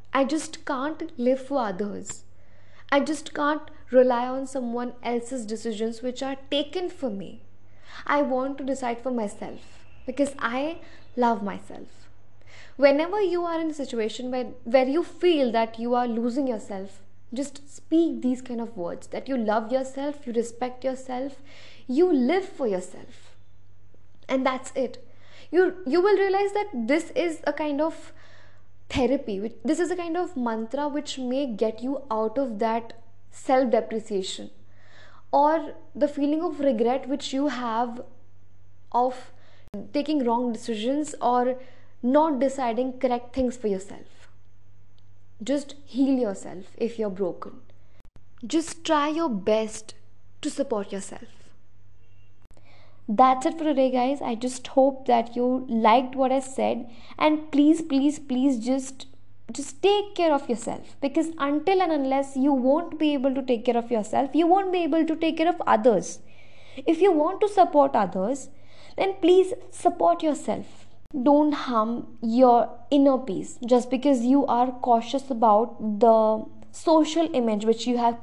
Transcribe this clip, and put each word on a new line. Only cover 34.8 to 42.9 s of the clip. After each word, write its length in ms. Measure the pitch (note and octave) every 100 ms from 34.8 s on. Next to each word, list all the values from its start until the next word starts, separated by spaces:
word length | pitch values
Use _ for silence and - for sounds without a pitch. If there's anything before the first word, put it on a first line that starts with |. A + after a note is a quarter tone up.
| - - - - -
or 420 | C#4 D4 D#4+ D4 - - -
the 120 | C#4+
feeling 340 | D4 C#4+ D#4
of 180 | F4 D4
regret 480 | C#4 A3 A#3 B3+ B3
which 260 | C#4 -
you 140 | C4+ C#4+
have 540 | B3 A#3+ A3 B3 A#3+ - - - - - - - - -
of 400 | A#3+ B3+ B3+ - - - - - G3+ G3+
taking 300 | C#4+ C#4+ D4+ A#3+
wrong 260 | A#3 B3
decisions 640 | G#3 - A3 A3+ C#4+ D4 -
or 360 | A#3+ B3 B3 B3+ - - - -
not 360 | A#3+ C#4+ D#4+ C4
deciding 600 | C4+ C4+ B3 A3+ C4